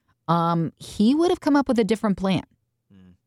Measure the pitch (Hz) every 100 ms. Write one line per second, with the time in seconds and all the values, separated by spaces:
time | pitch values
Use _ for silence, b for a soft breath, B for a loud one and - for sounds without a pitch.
0 | _ _ - 170 170 170 156 - - -
1 | 214 294 349 349 302 285 269 240 202 220
2 | 214 185 190 175 - _ _ _ _ 95
3 | 92 87